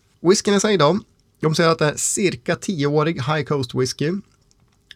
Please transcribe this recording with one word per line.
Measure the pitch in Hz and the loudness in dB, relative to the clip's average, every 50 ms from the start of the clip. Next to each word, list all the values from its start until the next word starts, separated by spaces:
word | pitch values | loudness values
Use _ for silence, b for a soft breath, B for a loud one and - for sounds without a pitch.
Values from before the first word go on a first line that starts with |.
| _ _ _ _ | _ _ _ _
Whiskyn | - 170 208 - - 208 202 | 2 2 2 4 2 2 2
i | 196 | 2
sig | 214 214 208 | 2 2 2
då, | 175 147 147 180 208 - _ _ _ _ _ _ - | 4 4 4 2 0 -4 _ _ _ _ _ _ -4
de | - 156 151 | -2 -2 0
säger | - 165 165 | 2 2 2
att | 160 160 | 2 2
det | 156 | 0
är | 147 143 | -2 -2
cirka | - - - - 233 202 165 - - - - 170 | -2 -4 -4 -2 0 0 0 -2 -2 -4 -4 -4
tioårig | 165 - - 196 147 139 143 147 156 151 160 175 | -4 -4 -6 -4 -2 -2 0 2 0 0 0 -2
High | - 120 151 156 156 | -4 -4 -2 -2 -2
Coast | 147 - 151 139 127 - - | -2 -2 -2 -2 -2 -4 -2
whisky. | 127 131 127 - - 139 156 185 202 - _ _ _ _ _ _ _ _ _ _ _ _ - - | -2 -2 -2 -2 -4 -4 -4 -4 -6 -8 _ _ _ _ _ _ _ _ _ _ _ _ -20 -20